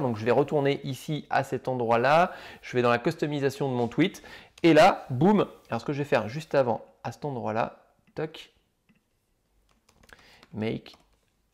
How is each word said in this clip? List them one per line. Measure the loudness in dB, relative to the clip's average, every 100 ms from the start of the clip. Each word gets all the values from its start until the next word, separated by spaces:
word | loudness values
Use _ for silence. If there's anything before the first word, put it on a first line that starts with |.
Donc | 2 -2
je |
vais | 2
retourner | 2 2 0 0 -2
ici | -6 -10 -8 -8 -4
à | -4
cet | -2 -6 -4
endroit-là, | -4 0 2 4 4 2 -4 -18 -20
je | -6
vais | 0
dans | 2
la | 2
customisation | 0 -4 -4 -2 -2 -2 -4
de |
mon | -2 -2
tweet, | 0 -2 -2 -18 -20 -20 0
et | 6
là, | 8 6 4 -4
boum, | 2 4 4 0 -6 -10
alors | -8
ce |
que | -4
je | -6
vais |
faire | 0 0 -2
juste | -8 -2
avant, | 0 0 -2 -8 _
à | -14
cet | -10 -10
endroit-là, | -6 -4 -2 -4 -8 _ _ _
toc, | -10 -10 -12 -20 _ _ _ _ _ _ _ _ _ _ _ _ _ _ _ _ -20 -20 -20 _
make | -8 -6 -6 -12 -20 _ _ _ _ _